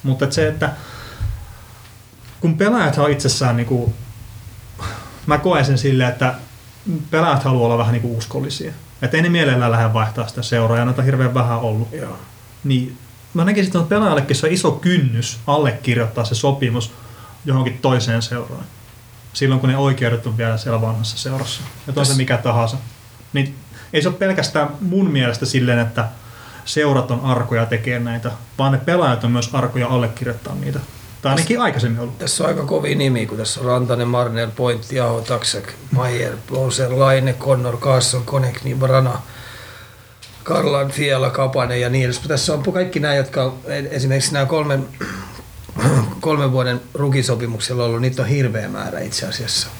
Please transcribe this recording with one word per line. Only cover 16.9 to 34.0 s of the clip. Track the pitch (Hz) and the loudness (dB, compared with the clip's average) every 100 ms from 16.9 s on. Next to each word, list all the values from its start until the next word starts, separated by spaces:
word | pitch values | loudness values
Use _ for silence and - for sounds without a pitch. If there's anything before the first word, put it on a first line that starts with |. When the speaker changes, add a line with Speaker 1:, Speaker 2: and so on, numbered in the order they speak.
| - - - - - 147 | -10 -18 -20 -20 -12 0
Speaker 1:
johonkin | 131 123 113 | 2 0 0
toiseen | 139 123 110 117 | 2 2 2 0
seuraan. | 113 120 113 131 - - - - - - - | 0 -6 -8 -10 -12 -16 -20 -20 -20 -20 -14
Silloin | - 139 131 | 0 2 4
kun | 131 | 2
ne | 135 | 2
oikeudet | 139 131 120 113 113 | 2 2 2 0 -2
on | 110 | -2
vielä | 113 113 | 0 0
siellä | 127 113 | 0 0
vanhassa | 113 113 110 - | 0 -2 -4 -4
seurassa. | 131 131 110 - - - - | -4 -4 -4 -6 -10 -12 -6
Ja | 139 | 0
on | 135 | 2
se | |
Speaker 2:
Täs- | 135 | 2
Speaker 1:
mikä | 131 120 | 2 2
tahansa. | 123 117 113 135 - - - - - | 2 2 0 -2 -10 -16 -20 -20 -6
Niin | 139 139 - - - - | -2 -2 -4 -16 -18 -2
ei | 165 | 0
se | 165 | 2
ole | 180 | 2
pelkästään | 190 185 131 156 143 - | 0 2 0 0 0 0
mun | 185 185 190 | 0 2 2
mielestä | 143 123 117 123 | 4 2 0 0
silleen, | 135 123 120 | 2 2 2
että | 117 120 110 - - - - - - | 2 0 -4 -4 -18 -20 -20 -16 -6
seurat | - 147 131 - | 0 2 2 0
on | 120 | -2
arkoja | 131 131 113 117 113 | 0 0 2 0 2
tekee | 117 117 123 | 0 -2 -2
näitä, | 120 117 117 110 - - | -2 -4 -6 -8 -14 0
vaan | 135 | 2
ne | 135 | 2
pelaajat | - 175 156 117 | 2 2 4 2
on | 117 | 2
myös | 120 117 | 0 0
arkoja | 139 123 131 120 | 0 0 0 0
allekirjoittaa | 127 117 113 123 113 127 139 | 2 0 -2 -6 -6 -8 -6
niitä. | 139 139 - - - - | -4 -6 -8 -14 -18 -6
Tai | - | 0
ainakin | - 165 240 | 2 2 2
Speaker 2:
Tässä | |
Speaker 1:
aikaisemmin | 233 131 113 113 | 2 0 0 -2
ollut. | 123 127 | -4 -6
Speaker 2:
Tässä | 170 - | -4 0
on | 147 | 0
aika | - 139 | 0 0
kovia | 160 147 143 | 0 0 0
nimiä, | 139 123 107 | 2 2 -2
kun | 107 | -4
tässä | 110 - | -6 -4
on | 127 | 0
Rantanen, | 123 123 120 | 0 2 0